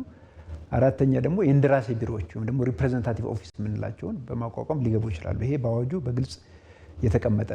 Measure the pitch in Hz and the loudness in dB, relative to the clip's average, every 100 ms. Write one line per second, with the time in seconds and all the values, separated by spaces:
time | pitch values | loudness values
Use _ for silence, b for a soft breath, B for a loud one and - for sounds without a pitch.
0 | 262 B B B B B - 123 131 131 | -8 B B B B B -4 2 4 4
1 | 135 127 131 185 160 139 139 139 117 117 | 4 4 2 2 4 6 6 4 2 -2
2 | 110 107 85 - 110 131 123 - 135 123 | -2 -4 -6 -6 -2 0 0 0 0 0
3 | 120 110 107 107 - - 104 104 101 104 | -2 -4 -4 -6 -8 -8 -4 -4 -6 -8
4 | 175 214 123 120 117 117 120 156 120 110 | -8 -8 -8 -6 -6 -6 -4 -2 0 2
5 | 113 85 95 110 123 143 120 117 123 185 | 0 -4 -4 -4 -2 0 0 0 -2 -2
6 | 127 123 143 - B B B B B B | -2 -2 -2 -6 B B B B B B
7 | 117 113 107 107 107 | 2 2 2 0 0